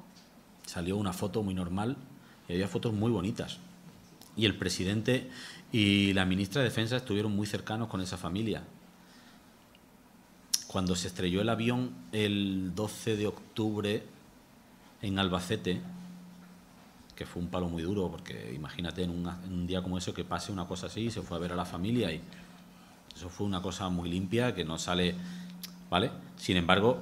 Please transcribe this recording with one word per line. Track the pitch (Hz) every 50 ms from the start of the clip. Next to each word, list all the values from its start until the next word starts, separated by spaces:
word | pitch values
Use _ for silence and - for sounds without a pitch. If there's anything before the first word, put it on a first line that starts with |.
| - - - - - - - - - - - - -
Salió | - - 92 87 87 98
una | 107 104 92 90
foto | - 107 95 - 113
muy | 104 98 95
normal | 90 90 85 92 98 107 120 139 - - - - - - - - - -
y | - 87
había | 90 98
fotos | - - 117 - 120 107
muy | 101 107 120
bonitas. | 117 92 85 107 117 - 80 - - - - - - - - - - - - - - - - - -
Y | 107 110
el | 104 98
presidente | - 95 90 - - 92 95 104 110 107 127 127 127 - - - - - - - - - -
y | - 110 104 101 101 101 101 98 95
la | 95 92
ministra | 92 92 95 101 95 - 143
de | 127 110
Defensa | - 113 113 113 127
estuvieron | 123 127 - 98 101 107 110 101
muy | 98 104
cercanos | 101 - 95 - - 107 113 113
con | 110 - 95
esa | 92 90 95
familia. | 90 - 82 87 104 113 107 87 73 - - - - - - - - - - - - - - - - - - - - - - - - - - - - - - - - - - - - - - - - -
Cuando | - - 95 92 90 90
se | 90 92
estrelló | 92 - - - 90 90 98
el | 107 117
avión | 113 110 113 120 123 123 127 123 123 - - -
el | - 107 107 101 101 101 101 98 95 95 95 92 85
doce | 101 107 104 - - - 120 107
de | 104 104
octubre | 98 - - - - - - 110 110 107 104 101 104 104 110 - - - - - - - - - - - - - - - - - - - -
en | - 101 98 98
Albacete, | 98 90 90 90 - - 110 87 - 92 90 - - - - - - - - - - - - - - - - - - - - - - - - - - - -
que | - 87
fue | - - 87
un | 87 85
palo | 92 90 90 85
muy | 85 85 80
duro, | 90 104 104 90 85
porque | 82 76 - - - - 53 58 62
imagínate | 73 76 71 - - 87 80 - 92 90
en | 87
un, | 87 87 87
en | 90 90 90 90 95 92
un | 90 87
día | 87 92 92
como | 90 92 90
ese | 90 - 107 95
que | 90 85
pase | - 85 90 - -
una | 101 92 87
cosa | - 95 90 92
así, | 87 - 107
y | 113 117
se | 110 92
fue | 90 - 87
a | 82
ver | 87 87
a | 87
la | 90 90
familia | - 92 85 90 110 120 123 107 82
y | 80 80 - - - - - - - - - - - - - - - - - - -
eso | - 90 90
fue | - - 104
una | 101 95 90
cosa | 92 95 90 - 101 92
muy | 90 87 85 87
limpia | 87 92 98 87 113 117 123 123 101
que | 92 82
no | 78 80
sale, | 82 - 90 90 90 90 87 87 - - - - - - - - - - - - - - -
¿vale? | 85 90 110 - - - - - -
Sin | - - - 95
embargo, | 90 85 82 90 98 104 120 127 -